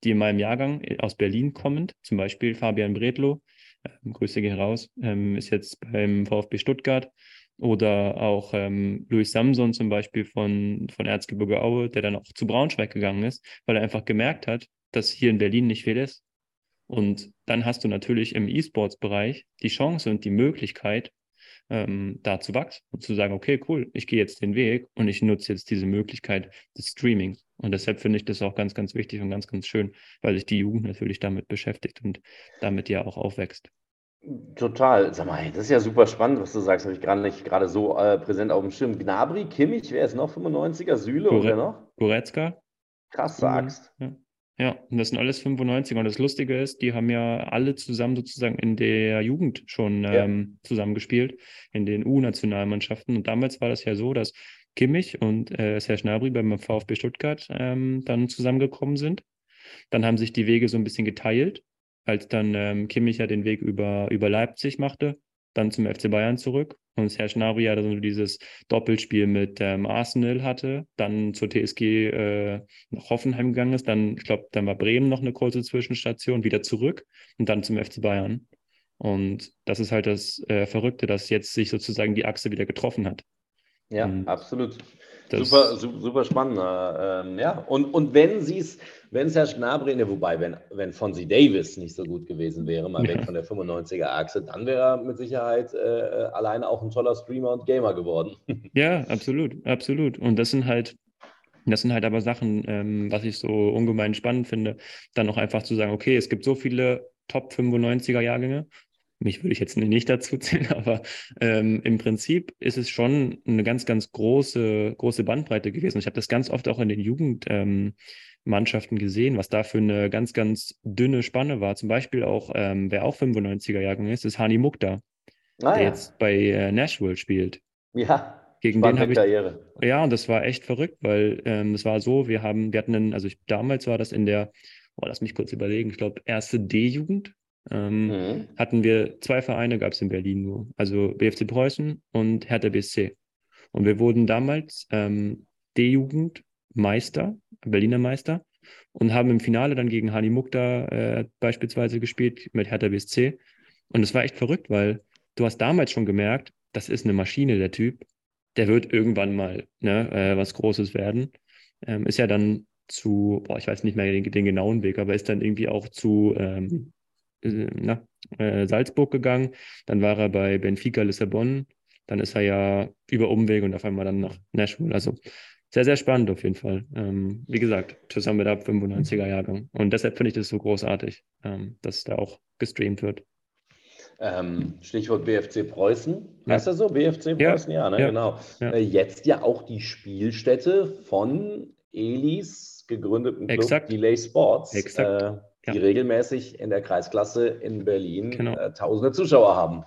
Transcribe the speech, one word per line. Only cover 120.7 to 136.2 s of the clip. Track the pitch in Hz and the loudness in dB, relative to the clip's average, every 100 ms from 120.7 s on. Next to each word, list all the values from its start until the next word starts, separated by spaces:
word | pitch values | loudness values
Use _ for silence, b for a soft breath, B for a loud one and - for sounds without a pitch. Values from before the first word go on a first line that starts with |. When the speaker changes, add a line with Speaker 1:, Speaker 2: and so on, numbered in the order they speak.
| - | -12
Speaker 1:
dünne | 113 98 127 131 | -6 0 2 2
Spanne | 120 123 143 123 | 0 -2 -2 -2
war. | 98 101 | -2 -2
Zum | 107 | -2
Beispiel | 113 - 127 | -2 0 -2
auch, | 101 104 - | 0 -2 -2
ähm, | - 98 98 95 | -2 0 0 0
wer | 101 | 0
auch | 123 | 0
fünfundneunziger | - 131 110 101 101 - 101 | 0 0 0 -2 -4 -4 -2
Jahrgang | 98 98 104 | -2 -2 -2
ist, | 120 | -2
ist | 110 - | -4 0
Hani | 110 113 | 2 4
Mukhtar, | 139 - 98 98 - _ _ b b - | 2 0 -2 -2 -8 _ _ b b -2
Speaker 2:
Ah, | 131 | 2
Speaker 1:
der | 214 | 4
Speaker 2:
ja. | - | 2
Speaker 1:
jetzt | - - - | 0 -8 0
bei, | 107 | 2
äh, | 101 101 101 98 | 4 4 2 2
Nashville | 107 151 - 95 90 | 2 0 0 -2 -2
spielt. | - 95 92 - _ _ _ | -2 0 0 -4 _ _ _
Speaker 2:
Ja, | 120 110 139 - - _ _ | -2 2 0 0 -16 _ _
Speaker 1:
Gegen | 113 110 | 0 4
den | 113 127 | 6 6
Speaker 2:
spannende | |
Speaker 1:
habe | 117 | 4
ich | 120 | 4
Speaker 2:
Karriere. | 101 104 92 82 - - | 4 4 0 -6 -16 -2
Speaker 1:
Ja, | 120 143 | 0 2
und | 160 | 2
das | 117 - | 0 2
war | 113 | 0
echt | 123 127 | 0 -4
verrückt, | - 123 170 - | -4 -4 -4 -4
weil, | 107 104 104 - | 0 2 2 0
ähm, | 117 107 104 | -2 0 0
das | 104 | 0
war | 107 110 | 0 0
so, | 120 135 120 | 2 2 2
wir | 110 | 0
haben, | 107 107 110 | 0 -2 0
wir | 110 | -2
hatten | 107 | 0
einen, | 110 110 | 0 0
also | 104 98 | -2 -6
ich, | - - | -8 -4
damals | 107 127 135 - | -2 0 -2 -2
war | 113 | -2
das | 110 | -2
in | - | 0
der, | 104 104 104 b b b b - | 2 2 -2 b b b b -10
boah, | - | -10
lass | - | -6
mich | 113 | -6
kurz | - - | -6 -6
überlegen, | 110 101 107 113 | -4 -2 -2 -4
ich | 98 | -4
glaub, | 104 - | -6 -6